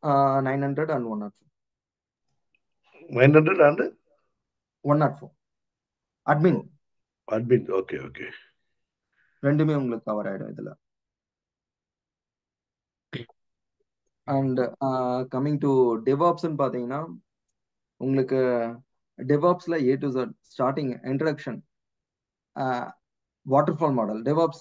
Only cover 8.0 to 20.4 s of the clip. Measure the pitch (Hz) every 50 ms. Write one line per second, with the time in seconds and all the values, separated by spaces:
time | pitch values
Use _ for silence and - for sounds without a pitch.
8 | 65 67 67 - - - - - - _ _ _ _ _ _ _ _ _ _ _
9 | _ _ _ _ _ _ _ _ - 139 151 151 156 156 151 143 135 120 113 110
10 | - - 107 107 104 101 98 95 107 110 104 - 107 107 - _ _ _ _ _
11 | _ _ _ _ _ _ _ _ _ _ _ _ _ _ _ _ _ _ _ _
12 | _ _ _ _ _ _ _ _ _ _ _ _ _ _ _ _ _ _ _ _
13 | _ _ - 127 120 - _ _ _ _ _ _ _ _ _ _ _ _ _ _
14 | _ _ _ _ - - 139 135 139 131 127 127 123 117 - - 135 135 131 131
15 | 127 127 123 127 127 131 135 131 139 147 151 143 151 143 135 131 127 120 113 110
16 | 113 131 139 143 170 175 170 170 - 165 151 143 139 123 113 123 120 120 135 151
17 | 160 170 175 - _ _ _ _ _ _ _ _ _ _ _ _ _ _ _ -
18 | 127 135 135 135 131 131 131 131 131 127 123 120 117 117 120 120 - _ _ _
19 | _ _ _ - 131 131 147 147 151 175 175 175 - 170 170 160 131 127 139 135
20 | 147 139 127 131 120 110 - _